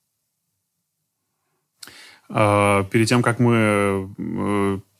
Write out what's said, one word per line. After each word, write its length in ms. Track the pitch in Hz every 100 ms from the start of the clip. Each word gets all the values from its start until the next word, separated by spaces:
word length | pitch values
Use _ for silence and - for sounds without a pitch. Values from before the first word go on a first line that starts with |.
| _ _ _ _ _ _ _ _ _ _ _ _ _ _ _ _ _ _ - - - - -
А, 560 | 151 104 104 101 101
перед 240 | 95 117 113
тем, 140 | 123
как 160 | 123 117
мы, 720 | 120 113 107 101 101 98 95 95
э, 600 | 85 92 98 101 98 98 -